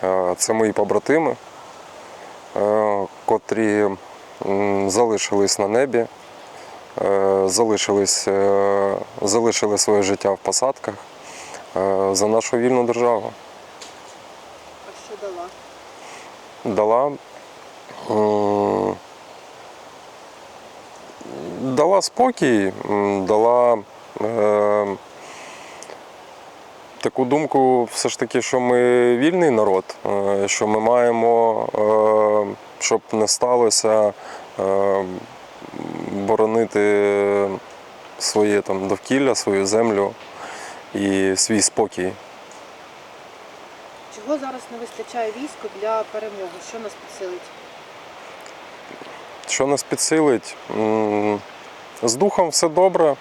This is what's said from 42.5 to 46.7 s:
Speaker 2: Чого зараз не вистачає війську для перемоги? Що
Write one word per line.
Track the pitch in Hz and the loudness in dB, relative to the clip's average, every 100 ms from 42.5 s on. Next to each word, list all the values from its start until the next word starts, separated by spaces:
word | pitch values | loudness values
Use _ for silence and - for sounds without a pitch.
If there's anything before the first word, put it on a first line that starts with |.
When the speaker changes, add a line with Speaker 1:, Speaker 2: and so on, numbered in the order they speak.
| - - - - - - - - - - - - - - - - - | -20 -20 -20 -20 -20 -20 -20 -20 -20 -20 -20 -20 -20 -20 -20 -20 -16
Speaker 2:
Чого | 214 302 | -6 -6
зараз | 262 254 - | -6 -12 -14
не | 233 | -14
вистачає | 233 - 220 247 226 | -14 -14 -10 -6 -6
війську | 220 294 - 208 196 | -6 -12 -12 -14 -8
для | 214 220 214 | -4 -4 -4
перемоги? | 214 214 202 185 175 | -10 -10 -10 -12 -12
Що | - | -14